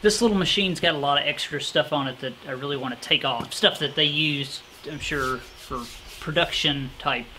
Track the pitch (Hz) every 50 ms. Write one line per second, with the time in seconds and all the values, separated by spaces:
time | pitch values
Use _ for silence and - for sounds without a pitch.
0 | - 208 202 - 233 226 208 190 180 160 - 202 196 190 170 - - 170 160 147
1 | 139 143 143 143 139 143 147 - - - 151 143 139 - - 160 143 - 156 147
2 | 135 131 127 127 - 131 120 - - - 135 127 139 143 143 139 135 127 123 120
3 | - - 160 147 - 139 127 117 113 - - - - 202 - - 156 139 139 156
4 | 156 147 147 151 156 151 147 143 139 139 - - - - - - - 143 156 143
5 | - - 151 143 131 131 131 123 - - - - - - 139 127 120 - - -
6 | - - - - - 165 151 170 170 - - - - 156 143 139 135 131 - -
7 | - 147 131 120 120 - -